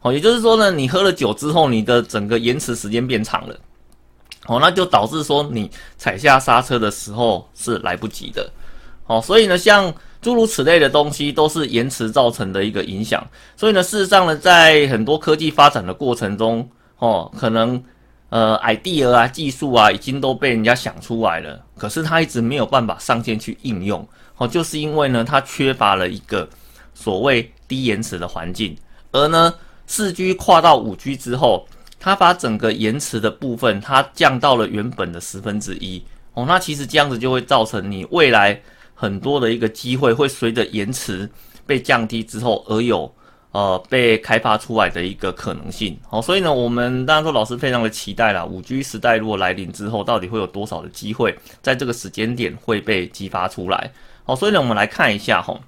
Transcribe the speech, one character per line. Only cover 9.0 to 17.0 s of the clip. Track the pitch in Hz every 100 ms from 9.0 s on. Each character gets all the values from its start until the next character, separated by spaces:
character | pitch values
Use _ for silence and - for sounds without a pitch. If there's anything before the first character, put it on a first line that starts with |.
| -
哦， | 113
所 | - 226
以 | 214
呢， | 180
像 | 214 208 190 156 - -
诸 | 233
如 | 240 226
此 | 220
类 | 135 170
的 | 139
东 | 147 147
西 | 135 147
都 | 139 151
是 | 160 143
延 | 117 127
迟 | - 110
造 | 127 120
成 | - 98
的 | 95
一 | 104
个 | 101
影 | - 95
响。 | 110 - - - - -
所 | 220
以 |
呢， | 196
事 | 180 214
实 | 185
上 | 196 175
呢， | 151
在 | 185 175 160 151 143
很 | 117
多 | 110 151
科 | 160
技 | 156 160
发 | 151 143
展 | 123
的 | 90
过 | 92 139
程 | 120 104 101
中， | 113 113 127 _ _
哦， | _